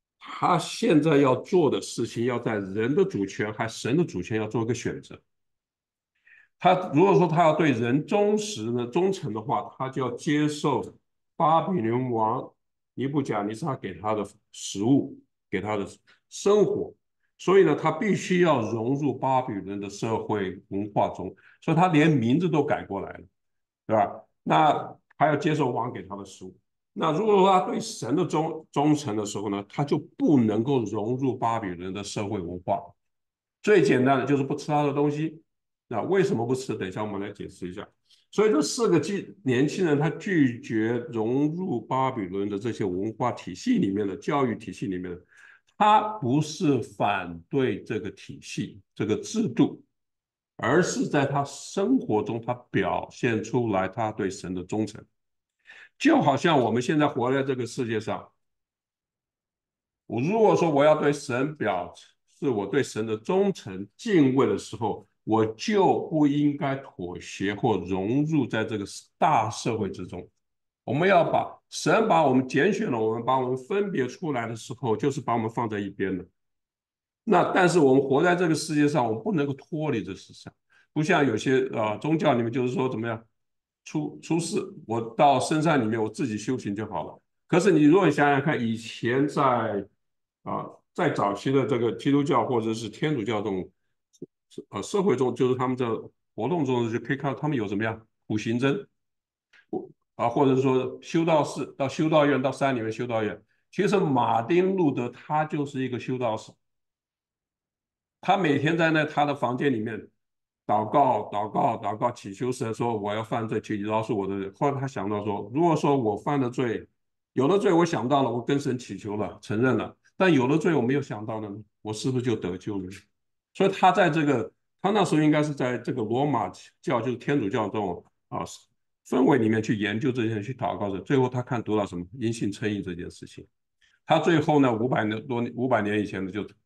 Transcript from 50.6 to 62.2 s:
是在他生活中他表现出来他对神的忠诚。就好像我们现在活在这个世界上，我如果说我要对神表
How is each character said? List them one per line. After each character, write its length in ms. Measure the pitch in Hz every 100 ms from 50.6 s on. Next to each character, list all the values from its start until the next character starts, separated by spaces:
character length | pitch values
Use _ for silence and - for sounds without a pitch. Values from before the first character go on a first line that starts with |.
| 110 156
是 260 | 175 - 185
在 160 | 147
他 180 | 135 143
生 540 | 139 - - - 202 262
活 260 | - 147
中 160 | 123 113
他 140 | - - -
表 380 | 101 90 87 85
现 320 | - 127 110
出 260 | - 131 113
来 200 | 95 95
他 240 | 107 110
对 160 | 107 98
神 260 | 92 87
的 80 | 92
忠 240 | 87 104 107
诚。 160 | - - _ _ _ _ _ _ - - -
就 220 | 277 311
好 160 | 143 131
像 240 | 175 147
我 100 | 113
们 120 | 117
现 160 | 127 156
在 100 | 143
活 240 | 139 131
在 100 | 135
这 140 | 135 127
个 100 | 117
世 200 | - 117
界 120 | 110
上， 320 | 104 92 - _ _ _ _ _ _ _ _ _ _ _ _ _ _ _ _ _ -
我 140 | 110
如 180 | 147 226
果 160 | 208
说 160 | 160 170
我 140 | 139
要 100 | 151 147
对 140 | 143
神 460 | 139 - 123 147 156
表 380 | 107 92 87 - - _